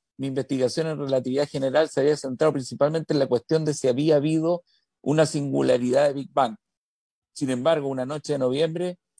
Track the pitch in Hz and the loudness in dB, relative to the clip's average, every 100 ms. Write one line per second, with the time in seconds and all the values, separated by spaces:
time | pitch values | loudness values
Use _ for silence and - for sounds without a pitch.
0 | _ - 135 135 127 135 123 165 160 147 | _ -8 -6 -4 -4 0 -2 -2 -4 -4
1 | 139 131 127 131 147 147 135 143 156 - | -2 -2 -2 -2 -2 -2 0 2 0 2
2 | 139 151 135 123 156 147 123 123 143 160 | 2 0 -2 0 0 0 -4 0 0 0
3 | 156 156 127 123 - 160 156 143 135 123 | 0 0 2 0 0 0 0 0 0 2
4 | 156 151 151 160 165 175 - _ _ _ | 4 4 4 0 0 -2 -6 _ _ _
5 | - 156 151 151 143 135 135 127 123 127 | -2 2 2 0 -2 0 2 2 2 2
6 | 147 139 131 147 123 107 _ _ _ _ | 2 0 -4 0 0 -2 _ _ _ _
7 | _ _ _ - 135 127 143 160 139 131 | _ _ _ -6 -4 0 0 0 0 -4
8 | 127 151 - 147 127 135 165 165 180 180 | -6 -6 -4 -2 0 0 -2 -2 -6 -8
9 | _ _ | _ _